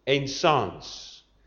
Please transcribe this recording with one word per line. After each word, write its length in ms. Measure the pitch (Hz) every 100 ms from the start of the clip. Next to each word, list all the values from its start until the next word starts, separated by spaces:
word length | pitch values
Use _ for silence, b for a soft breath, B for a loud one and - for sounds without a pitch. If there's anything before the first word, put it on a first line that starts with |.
| -
en 200 | 139 139
saans. 640 | - 170 147 98 82 - - - - _ _